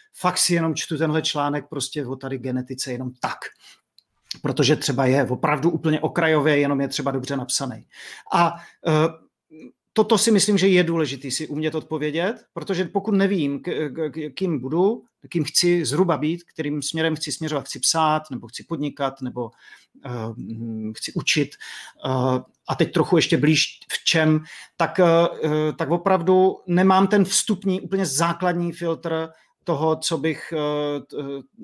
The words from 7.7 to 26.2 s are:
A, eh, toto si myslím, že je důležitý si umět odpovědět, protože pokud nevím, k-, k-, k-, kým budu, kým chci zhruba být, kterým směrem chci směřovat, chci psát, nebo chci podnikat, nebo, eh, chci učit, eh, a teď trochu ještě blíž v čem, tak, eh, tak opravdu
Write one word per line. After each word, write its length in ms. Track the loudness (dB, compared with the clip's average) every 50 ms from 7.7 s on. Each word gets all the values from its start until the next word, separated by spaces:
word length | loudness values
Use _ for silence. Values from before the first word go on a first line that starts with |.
| -8 -12 -16 _ _ -20 -18 -18 -18 -18 -10 -2 2
A, 240 | 2 2 2 0 -4 -14 -20 -18 _ -2
eh, 420 | 2 2 4 4 2 0 -4 _ _ _ _ _ _ -20 -20 -20 -20 _ _ _ _ 0
toto 260 | 0 2 2 2 2
si 120 | 4 4
myslím, 280 | 4 4 4 4 2 4
že 100 | 4 6
je 140 | 6 4 4
důležitý 480 | 2 2 0 -2 -2 -4 -8 -8 -6
si 180 | -6 -6 -6 -6
umět 260 | -6 -4 -4 -2 -4
odpovědět, 720 | -4 -6 -6 -6 -4 -4 -4 -2 -2 -2 -2 -4 -6 -12 _ -12
protože 320 | -12 -6 -4 -2 -2 -2
pokud 260 | -2 -2 -4 -2 2
nevím, 520 | 2 2 2 2 2 2 0 0 -2 -4 -4
k-, 260 | -6 -4 -4 -4 -4
k-, 220 | -4 -6 -6 -6
k-, 200 | -6 -8 -10 -10
kým 300 | -6 -4 -2 -2 -2 -2
budu, 420 | -2 -2 0 2 2 2 0 -2 -6 _ _ _ _ -6
kým 160 | -4 -4 -4
chci 400 | -2 -2 0 2 2 2 2 0
zhruba 320 | 0 2 2 2 2 2
být, 280 | 0 0 -2 -2 -4 -6
kterým 380 | _ _ -8 -6 -4 -4 -4 -4
směrem 340 | -4 -2 0 0 0 0
chci 160 | -2 -4 -6 -6
směřovat, 320 | -6 -4 -2 -2 -4 -4
chci 140 | -6 -10 -4
psát, 440 | -2 0 2 2 4 2 2 0 -2 -4
nebo 180 | -10 -10 -10 -12
chci 160 | -14 -14 -10
podnikat, 580 | -8 -6 -4 -4 -4 -4 -2 -4 -4 -4 -4 -8
nebo, 280 | -8 -4 -4 -6 -6 -8 _ -20 -20 -20 -20 _ _ _ -16 -12
eh, 40 | -8 -8 -6 -6 -6 -8 -8 -10 -10 -8 -8 -8 -8 -8 -6 -6 -8 -8
chci 160 | -8 -10 -6 -6
učit, 380 | -4 -2 0 0 0 0 -2 -4 -16 -18 -16 -16 -16 -16 -18 -18 _ -4
eh, 360 | -2 0 2 2 2 2 0 -2 _ _ _ _ -6
a 60 | 0
teď 180 | 0 0 2 2
trochu 240 | 2 2 4 4
ještě 200 | 4 4 4 2
blíž 420 | 4 4 4 4 4 2 -2 -4 -12 -12 -8 -8
v 120 | -4 -2
čem, 400 | 0 2 4 4 4 4 2 0 -4 -18 -20 -20 -14 _
tak, 240 | -2 -2 -2 4 4
eh, 720 | 6 6 6 6 4 4 0 -2 -2 0 0 2 0 0 -2 -2
tak 120 | -2 0
opravdu 640 | 0 0 2 2 2 2